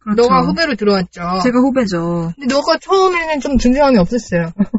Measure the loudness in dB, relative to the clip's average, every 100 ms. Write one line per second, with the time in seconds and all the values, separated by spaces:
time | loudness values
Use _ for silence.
0 | -4 0 2 2 0 0 -2 -2 0 0
1 | -2 -8 -6 -2 0 2 2 0 -2 -2
2 | -2 -4 -4 -6 -2 -2 0 -2 0 2
3 | 2 0 -2 -4 0 0 2 2 4 4
4 | 2 -2 -4 -4 -4 -4 -4